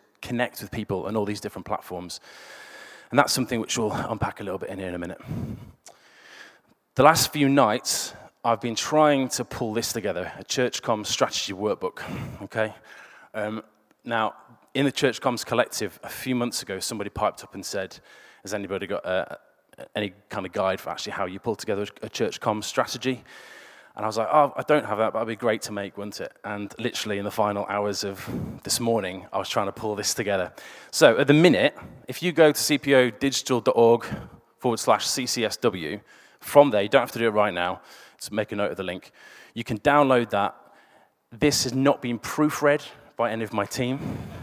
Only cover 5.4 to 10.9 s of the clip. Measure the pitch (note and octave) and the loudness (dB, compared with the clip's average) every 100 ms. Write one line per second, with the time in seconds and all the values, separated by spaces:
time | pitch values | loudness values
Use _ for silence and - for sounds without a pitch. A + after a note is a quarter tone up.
5.4 | - - - - - - _ _ - - | -8 -12 -16 -20 -20 -20 _ _ -20 -20
6.4 | - _ _ _ _ - C#3+ E3 - D3 | -20 _ _ _ _ 4 6 6 2 2
7.4 | C#3 C#3 A2+ A#2+ - - - - - _ | 4 6 4 2 -2 -4 -6 -12 -20 _
8.4 | A#2+ A2+ A#2+ A2 - D#3 D3+ C#3 B2+ - | -2 0 -2 -4 0 4 6 4 0 -4
9.4 | A#2+ - A#2 A2 - A#2 G2+ F2 F2+ - | -6 -4 -4 -2 -2 -4 -4 -4 -6 -10
10.4 | F#2 - B2 - - | -6 -2 0 -2 -2